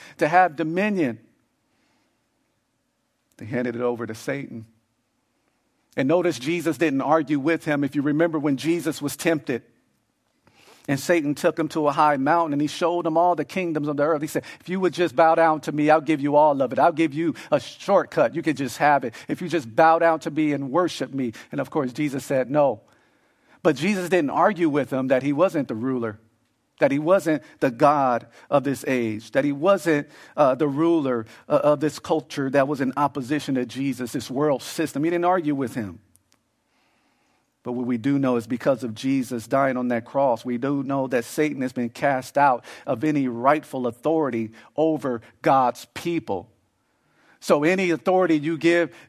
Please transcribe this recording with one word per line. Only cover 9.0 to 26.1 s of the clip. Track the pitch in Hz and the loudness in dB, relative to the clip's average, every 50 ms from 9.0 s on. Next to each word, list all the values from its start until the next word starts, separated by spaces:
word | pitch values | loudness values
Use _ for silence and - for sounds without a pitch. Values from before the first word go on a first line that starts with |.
was | 147 139 - | -6 -8 -6
tempted, | - - 170 165 151 - - 135 117 - _ _ _ _ _ _ _ _ _ _ _ _ _ _ _ _ _ _ _ _ - - _ _ - | -2 0 0 0 0 -2 -4 -6 -6 -6 _ _ _ _ _ _ _ _ _ _ _ _ _ _ _ _ _ _ _ _ -20 -20 _ _ -4
and | 139 135 | -4 -2
Satan | - - 180 170 147 143 147 | 0 0 0 2 2 -2 -2
took | - - 170 156 - | 0 0 0 0 0
him | 160 151 | -4 -4
to | - 165 151 143 | -2 -2 0 0
a | |
high | 135 160 151 151 147 135 | 2 4 4 4 4 2
mountain | 135 143 165 170 170 156 143 | 2 2 2 2 2 0 -2
and | 143 | -2
he | 151 143 | -2 -4
showed | - - 180 170 175 175 170 | -2 -2 -2 0 0 0 -2
him | 170 160 | 0 2
all | 165 175 180 175 | 4 4 4 2
the | 151 143 | 0 -2
kingdoms | - - 190 185 170 160 151 147 147 | -6 -4 -4 -4 -2 -2 -4 -4 -4
of | 147 139 | -2 0
the | 143 | 0
earth. | 156 165 147 | 0 0 0
He | 151 151 | -2 -4
said, | - 147 - - - - | -6 -6 -8 -8 -14 -16
"If | - - | -10 -6
you | 180 190 | -4 0
would | 185 180 - | 0 0 0
just | 170 175 160 120 | 0 -2 0 4
bow | 147 165 160 165 | 4 4 4 6
down | 165 165 160 156 151 | 4 4 4 2 0
to | - - | -2 -4
me, | 147 147 147 151 | -2 0 4 4
I'll | 151 160 | 4 4
give | 151 143 160 143 | 4 2 -2 0
you | 139 147 143 | 0 2 4
all | 147 151 151 143 135 | 6 6 6 4 2
of | 135 120 127 | 0 0 2
it. | 123 | 2
I'll | 143 175 | 2 4
give | 165 143 165 156 135 | 4 2 0 0 0
you | 156 170 165 - - - - | -2 -2 -2 -4 -4 -4 -2
a | 151 139 | -2 -2
shortcut. | - - - - - - 202 180 - - - 160 143 113 127 | -2 -2 -16 -10 -2 2 2 2 2 2 0 2 2 2 0
You | 165 | -2
could | - 165 143 113 | -4 -4 -2 -2
just | 139 120 - - | -4 -6 -2 2
have | 160 147 147 139 131 | 2 4 4 4 2
it. | 117 - - - - | -2 -10 -10 -10 -8
If | 156 - | -8 -6
you | 185 170 | -6 -4
just | 147 170 131 113 110 | -4 -4 -4 -2 2
bow | 123 160 165 160 165 | 4 6 6 6 6
down | 170 165 160 156 | 4 4 2 2
to | - 170 | -2 -6
me | 147 151 156 151 143 | -2 -2 0 0 0
and | 139 139 131 | -2 -4 -2
worship | 123 170 180 160 - - 139 123 135 | 0 0 0 0 -2 -6 -8 -6 -6
me." | 135 131 117 107 - - - | -4 -4 -6 -6 -10 -14 -10
And | - 147 | -8 -8
of | 135 - | -6 -4
course, | - 165 139 123 120 | -4 -4 -4 -4 -4
Jesus | - 151 147 127 139 131 | -4 -4 -4 -4 -6 -4
said | - 143 135 127 117 | -2 -2 -2 0 0
no. | 139 147 143 139 110 104 - _ _ _ _ _ _ _ _ _ _ _ _ _ _ _ - | 2 2 2 2 2 -2 -8 _ _ _ _ _ _ _ _ _ _ _ _ _ _ _ 0
But | 175 147 | 0 0
Jesus | 127 156 196 214 185 180 170 | 2 0 0 0 0 -2 0
didn't | 185 180 156 139 | 2 2 2 2
argue | - 151 170 208 208 160 175 156 | 2 2 2 2 2 2 0 0
with | 139 147 131 - | 2 0 -2 -2
him | - 165 156 131 | -2 -2 0 2
that | 135 127 | 2 2
he | 123 143 143 | 2 0 0
wasn't | 139 175 190 156 160 131 - | 2 2 2 2 -2 -4 -4
the | 120 | -6
ruler, | 110 117 135 131 127 117 110 | -6 -4 -4 -4 -4 -4 -6